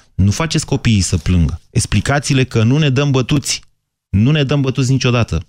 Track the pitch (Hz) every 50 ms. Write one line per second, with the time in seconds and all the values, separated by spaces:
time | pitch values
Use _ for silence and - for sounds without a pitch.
0 | _ _ _ - 92 101 101 - 165 156 - 160 - - 147 - - 120 110 98
1 | 92 - 92 85 - - 90 87 80 71 82 - - _ - - - - - 101
2 | - - 139 147 - - 143 131 127 - - 117 110 117 135 156 156 143 127 131
3 | 143 143 131 131 127 - 147 139 - - - - - - _ _ _ _ _ _
4 | _ _ - 95 113 139 156 151 143 123 147 143 135 135 117 139 131 120 135 127
5 | 131 127 120 120 110 - - 80 -